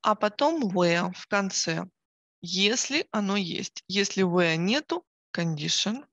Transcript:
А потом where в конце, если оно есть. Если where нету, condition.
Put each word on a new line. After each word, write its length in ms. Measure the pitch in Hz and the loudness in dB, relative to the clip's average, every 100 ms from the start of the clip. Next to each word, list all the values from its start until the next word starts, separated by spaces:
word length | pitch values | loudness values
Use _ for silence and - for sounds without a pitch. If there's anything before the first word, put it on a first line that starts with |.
| - | 0
А 80 | |
потом 480 | 208 208 208 285 330 | 2 0 2 0 2
where 500 | 220 180 175 170 180 | 0 2 4 2 0
в 120 | 180 - | -6 -2
конце, 580 | 202 196 - - 165 185 _ _ _ _ _ | -2 0 -2 -2 -4 -8 _ _ _ _ _
если 680 | - 185 202 247 - 285 - | -6 2 2 2 -2 -4 -2
оно 260 | 214 196 202 | -2 0 0
есть. 460 | 175 - 196 - - | -2 -6 -8 -14 -4
Если 340 | 196 202 - | -2 0 2
where 340 | 185 180 170 160 | 2 4 4 2
нету, 480 | 180 269 - 339 _ _ _ - | 0 0 -2 -6 _ _ _ -4
condition. 720 | 170 156 156 - 196 240 - | -4 -2 -2 -2 -2 -4 -10